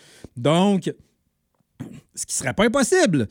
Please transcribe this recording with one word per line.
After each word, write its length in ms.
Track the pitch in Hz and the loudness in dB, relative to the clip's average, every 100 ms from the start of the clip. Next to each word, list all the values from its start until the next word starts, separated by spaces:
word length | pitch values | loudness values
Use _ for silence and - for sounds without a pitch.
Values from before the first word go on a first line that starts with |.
| - - - - | -20 -20 -18 -4
Donc, 560 | 123 165 196 196 156 - _ _ _ _ _ _ _ _ - - _ | 0 2 2 0 -4 -10 _ _ _ _ _ _ _ _ -18 -18 _
ce 100 | - | -14
qui 100 | - | -10
serait 200 | - 131 | -6 -4
pas 100 | 120 | 0
impossible, 640 | 226 269 254 370 285 147 104 | 2 2 2 4 4 2 -2